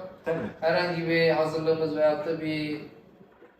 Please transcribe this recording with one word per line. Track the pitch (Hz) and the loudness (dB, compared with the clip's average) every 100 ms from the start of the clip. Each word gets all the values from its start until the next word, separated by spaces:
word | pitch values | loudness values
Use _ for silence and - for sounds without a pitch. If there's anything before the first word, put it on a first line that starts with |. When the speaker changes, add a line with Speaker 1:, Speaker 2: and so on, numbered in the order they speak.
| - - - | -10 -10 -4
Speaker 1:
Tabii. | 165 - - | -4 -4 -2
Speaker 2:
Herhangi | 160 180 175 170 165 | 0 2 0 -2 0
bir | 165 165 | 2 4
hazırlığımız | 156 160 156 160 160 156 151 | 4 2 0 0 0 0 2
veyahut | 151 151 165 | 2 2 -2
da | 156 | -4
bir | 156 156 151 147 - - - - - _ - _ | -4 -4 -4 -8 -10 -18 -20 -20 -20 _ -20 _